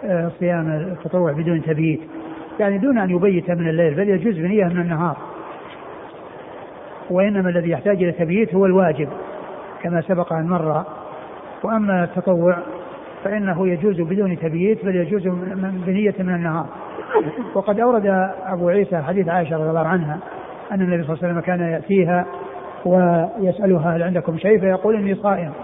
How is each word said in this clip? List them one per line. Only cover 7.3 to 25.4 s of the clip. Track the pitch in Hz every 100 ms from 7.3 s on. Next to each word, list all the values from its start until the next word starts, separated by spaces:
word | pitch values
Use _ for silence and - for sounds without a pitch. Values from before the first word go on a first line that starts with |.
| 202 185
الذي | 175 170
يحتاج | 160 202 196
إلى | 180
تبييت | 165 165 190 220 190
هو | 196
الواجب | 185 180 151 147 - - - - - - -
كما | 175 170
سبق | 156 180 170
أن | 160 165
مر، | 180 156 151 - - - - - - - -
وأما | - 220 208 185
التطوع | 175 180 180 175 170 175 165 - - - - -
فإنه | 190 214 196 170 190
يجوز | 175 208 175
بدون | 165 196 196 165
تبييت، | 165 160 190 220 196
بل | 180
يجوز | 165 202 185
من، |
من، | 180 185 190 190 185 175
بنية | 190 208 196
من | 185 175
النهار. | 170 165 139 - - - - 453 151 - 220
وقد | 196 196 208
أورد | 240 233 202 190 190 - -
أبو | 185 175
عيسى | 196 196 175
حديث | 143 190 170
عائشة | 180 160 160
رضي | 156
الله | 165 160
عنها | 180 156 156 - - - - -
أن | 202
النبي | 180 175
صلى | 151
الله | 160
عليه | 175
وسلم | 170
كان | 165 180
يأتيها | 170 165 156 196 165 175 180 - - - - - 180
ويسألها: | 185 180 170 175 226 190 175 202 175 160 165
هل |
عندكم | 170 180 165 160
شيء؟ | 190 214
فيقول: | 190 185 208 220
إني | 196 196
صائم | 208 190